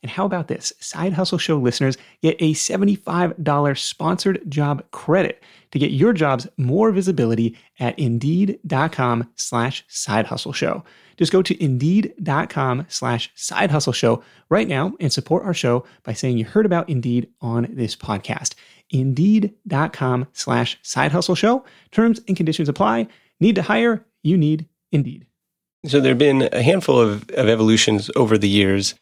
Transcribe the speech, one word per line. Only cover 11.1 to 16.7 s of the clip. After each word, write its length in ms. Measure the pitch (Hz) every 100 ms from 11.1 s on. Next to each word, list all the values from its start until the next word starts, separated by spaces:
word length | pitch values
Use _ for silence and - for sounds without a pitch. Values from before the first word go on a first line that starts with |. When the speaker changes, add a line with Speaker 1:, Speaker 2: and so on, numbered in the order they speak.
| _
Speaker 1:
Just 140 | 175
go 100 | 190
to 220 | 185 180
indeed 500 | 156 127 143 196 202 -
dot 280 | 151 143 170
com 340 | - 135 127 165
slash 420 | - 123 120 - _
side 340 | - - 185
hustle 220 | 147 -
show 320 | 120 117 117 - _ _
right 180 | 175 220
now 260 | 139 170 285
and 140 | 165
support 320 | - - 175
our 100 | 202
show 300 | 170 196 123 - _
by 120 | -
saying 220 | 110 135 120
you 80 |
heard 220 | - 208
about 220 | 214